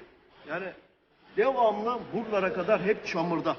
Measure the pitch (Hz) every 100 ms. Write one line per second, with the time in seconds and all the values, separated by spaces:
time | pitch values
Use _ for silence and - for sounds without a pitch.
0 | - _ _ - 151 170 185 - _ _
1 | _ _ - - 247 254 226 208 226 247
2 | 175 208 214 202 185 175 175 202 185 214
3 | - 175 170 160 156